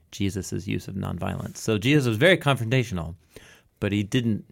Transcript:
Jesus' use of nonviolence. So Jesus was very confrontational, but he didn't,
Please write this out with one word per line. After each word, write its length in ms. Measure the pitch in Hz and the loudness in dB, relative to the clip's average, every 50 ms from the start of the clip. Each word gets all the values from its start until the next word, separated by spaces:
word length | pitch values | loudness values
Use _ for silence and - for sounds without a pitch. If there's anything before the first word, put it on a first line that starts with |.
| _ _ | _ _
Jesus' 560 | - - 101 98 92 98 87 - 98 101 95 | -6 -2 -2 -2 -2 -2 -6 -6 -6 -6 -4
use 220 | 101 107 101 - - | -4 -4 -4 -6 -6
of 80 | 98 | -8
nonviolence. 600 | 98 98 95 92 87 92 95 92 92 - - - - | -6 -4 -4 -4 -4 -6 -6 -6 -6 -8 -10 -10 -8
So 200 | - - 110 104 | -2 -2 0 2
Jesus 300 | 90 127 147 151 131 120 | 2 4 4 4 4 2
was 80 | 110 | 2
very 200 | 104 139 180 185 | 4 6 6 6
confrontational, 800 | 165 - 147 139 113 117 110 127 131 120 - 90 90 80 80 87 - _ _ - - - - - - _ _ _ - | 6 4 2 2 2 0 0 0 0 0 0 -2 -4 -4 -6 -8 -12 _ _ -20 -20 -20 -20 -20 -20 _ _ _ -4
but 140 | - 104 98 | -2 0 0
he 100 | 104 104 | 0 0
didn't, 420 | 95 - 131 120 117 107 - - _ | 0 0 0 2 2 0 -2 -4 _